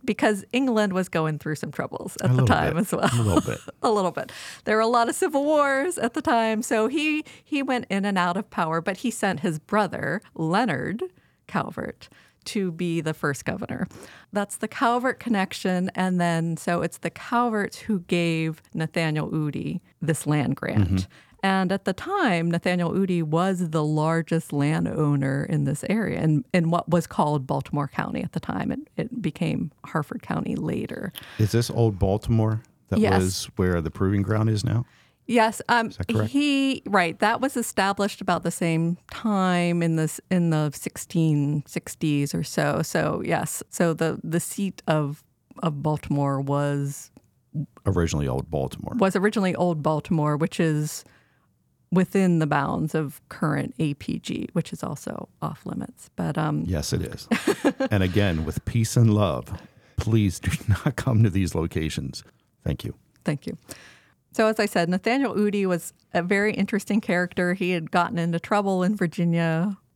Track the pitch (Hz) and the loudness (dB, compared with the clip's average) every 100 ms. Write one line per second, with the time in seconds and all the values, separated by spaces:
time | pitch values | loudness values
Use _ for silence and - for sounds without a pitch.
0 | - 208 233 202 202 240 269 220 208 185 | -4 2 2 2 -2 0 2 2 2 0
1 | 185 170 156 151 156 156 143 - 139 - | -2 -2 -2 -2 -4 -6 -6 -6 -6 -6
2 | 196 - 127 127 127 - 151 156 202 - | -10 -2 2 4 6 4 2 0 -2 0
3 | 190 120 107 92 - - - - - 415 | 0 2 4 2 2 -6 -10 -4 0 2
4 | 180 - - - - - - 214 226 240 | 2 -2 -10 -12 -16 -10 0 2 4 4
5 | 233 - 370 294 285 302 285 269 330 - | 2 2 0 2 4 4 4 2 0 0
6 | 240 311 302 233 226 220 - 220 262 294 | -2 -2 2 2 2 0 0 2 2 0
7 | 302 302 302 - - 294 269 247 - 196 | 0 -2 -4 -14 -4 -2 0 -2 -2 -2
8 | 202 190 175 185 196 - 160 165 165 190 | 0 2 2 0 -4 -4 0 0 -2 -4
9 | 247 220 202 160 180 156 - 208 190 - | -4 -2 -2 0 -2 -4 -2 0 0 -2
10 | - 180 - - 160 190 247 151 - 214 | -4 -6 -8 -4 0 2 0 -2 -4 -4
11 | 370 _ _ _ - 170 - - - - | -8 _ _ _ -6 -2 -2 -2 -8 -10
12 | - - _ _ - 214 185 165 175 165 | -20 -20 _ _ -6 -2 -2 -2 -2 0
13 | 156 156 151 135 - 185 - - - - | -2 -2 -2 -2 -4 -6 -6 -6 -8 -10
14 | - - - 202 202 - 214 - 247 240 | -20 -20 -8 -4 -4 -6 -8 0 2 2
15 | 254 - 240 202 190 - 190 180 185 - | 0 -4 -2 0 0 -2 -2 0 -2 -2
16 | 185 180 175 165 165 165 - 170 170 - | 0 2 2 0 -2 -2 -2 -2 -2 -4
17 | 170 - - 240 240 214 202 - - 202 | -8 -8 -2 0 2 0 -2 -6 -4 -2
18 | 175 180 170 160 160 156 - - 160 - | 0 0 2 0 -2 -4 -8 -6 -4 0
19 | 165 151 156 160 151 143 135 175 _ - | 0 0 -2 -2 -2 -4 -4 -6 _ -8
20 | 156 156 147 151 - - - 107 92 92 | -2 -2 0 0 0 -2 0 2 2 2
21 | 92 - _ - 196 190 185 196 - 190 | -2 -10 _ -4 0 2 2 0 -2 -4
22 | 320 403 294 170 170 170 - 180 170 - | -2 0 2 2 2 0 0 0 0 0
23 | 190 175 156 160 190 185 175 160 151 156 | 0 0 2 2 2 0 0 0 2 2
24 | 156 165 165 165 - 143 143 151 - - | 2 0 0 -2 0 0 2 2 0 0
25 | 147 143 135 135 - 156 139 147 - 220 | 2 2 2 -2 0 0 0 -2 -2 0
26 | 208 - 160 147 - 185 165 165 - 170 | 0 0 2 2 2 2 2 0 2 0
27 | 160 - 151 147 131 143 - 147 147 - | 0 0 2 2 0 -4 -2 -4 -4 -4
28 | - - - - - - - - 302 - | -6 -4 -6 -6 -6 -4 -4 -6 -8 -8
29 | - 240 170 - 160 - 151 _ - 160 | -6 -4 -6 -2 -2 -2 -4 _ -8 -6
30 | 147 - - - - - 156 - - - | -4 -8 -6 -4 -4 -4 -4 -4 -6 -8
31 | - - - - 107 117 120 - 113 98 | -10 -12 -12 -2 0 2 0 2 2 2
32 | 98 101 - 113 110 113 - _ - - | 2 2 2 2 2 0 -6 _ -2 2
33 | 214 98 92 95 - - 90 87 80 - | 4 4 2 -2 -8 0 2 2 -2 0
34 | 95 101 98 110 110 107 - 113 123 _ | 0 2 0 2 2 0 0 -2 -4 _
35 | _ _ - 233 220 214 - 240 226 - | _ _ 0 2 2 0 0 2 0 -4
36 | - 226 - 285 294 277 269 262 - 196 | -2 0 2 2 2 2 2 0 0 2
37 | 170 - 208 233 262 247 226 - 190 202 | 2 2 0 2 -2 -2 -4 0 0 2
38 | 202 - 190 170 170 - 170 160 165 175 | -2 -2 -2 0 0 -2 0 2 0 -2
39 | - - 220 202 185 175 175 175 165 160 | -8 -6 0 2 2 2 2 2 2 2
40 | 156 - - 185 170 156 151 - - - | 0 -4 -2 2 4 2 0 -2 -10 -10
41 | - 170 160 147 143 147 - - - - | -4 2 4 4 2 0 -2 -8 -10 -4
42 | 160 147 143 170 - - 147 147 - - | 0 0 0 -2 -4 0 0 0 0 0
43 | 156 - - 170 - - - - 170 160 | 0 -2 -2 -2 -2 -8 -8 0 2 2
44 | 165 135 160 160 - - 196 - - 156 | 0 -2 -2 -4 -4 -4 -4 -4 -2 0
45 | 147 147 _ _ _ - 165 147 151 151 | 0 -6 _ _ _ -6 -4 -2 -2 -2
46 | - 143 143 139 139 143 143 143 143 143 | -2 0 0 0 0 0 0 0 -4 -6
47 | - - _ _ _ 151 143 - - 90 | -14 -20 _ _ _ -8 -8 -4 0 2
48 | 82 76 71 64 - 76 65 - - 247 | 2 0 -2 -2 -2 -2 -4 -6 -6 0
49 | 190 185 202 220 190 - 180 160 160 156 | 2 2 0 0 0 2 0 0 0 0
50 | - 160 151 147 160 - 165 151 151 - | 0 0 2 0 -2 0 0 2 -2 -6
51 | - _ _ _ _ _ _ _ - 175 | -14 _ _ _ _ _ _ _ -2 2
52 | 180 196 185 170 151 143 139 - 156 160 | 2 2 4 4 2 0 0 -2 -2 -2
53 | 143 143 - - 156 147 127 - 156 143 | -4 -8 -16 -4 -2 0 -4 -2 -2 -2
54 | - - - - - 175 - - - 147 | -6 -8 -6 -6 -4 -4 -4 -6 -8 -8
55 | - - - - 156 - - - - - | -8 -10 -12 -10 -8 -8 -8 -8 -8 -12
56 | - - 160 160 156 151 85 82 - - | -16 -6 -4 -2 -2 -2 0 -2 0 -2
57 | - - - 240 - - - - 269 104 | -2 -8 -4 -2 0 2 2 0 0 2
58 | 92 92 101 80 78 - - 120 110 - | 2 4 2 0 -2 -4 -2 0 2 4
59 | 117 107 98 65 - - - _ _ - | 6 6 2 0 -6 -12 -14 _ _ -4
60 | - 113 101 - - - - 95 151 - | 2 4 2 0 -2 -2 0 0 0 -2
61 | - 113 110 92 87 87 82 - 78 - | 0 4 4 4 0 0 -2 -2 -4 -4
62 | 69 - - _ _ _ - - - - | -8 -10 -16 _ _ _ -6 -4 -6 -14
63 | _ _ - 147 - - - - - - | _ _ -4 -4 -6 -12 -14 -20 -20 -20
64 | _ _ _ - 220 220 214 185 170 185 | _ _ _ 0 2 2 0 2 2 0
65 | - 262 254 - 208 202 190 170 - - | 2 2 0 2 0 2 0 0 -4 -18
66 | _ 180 175 202 208 - 196 202 - 208 | _ -2 2 2 2 0 0 -2 0 -2
67 | - 180 180 - 180 185 180 180 160 180 | 2 0 0 0 0 0 0 -2 0 0
68 | 170 170 170 170 - 208 196 190 180 214 | 2 0 0 -2 0 0 2 2 2 2
69 | 175 - 170 170 165 160 190 196 _ | 0 2 2 2 2 2 0 -4 _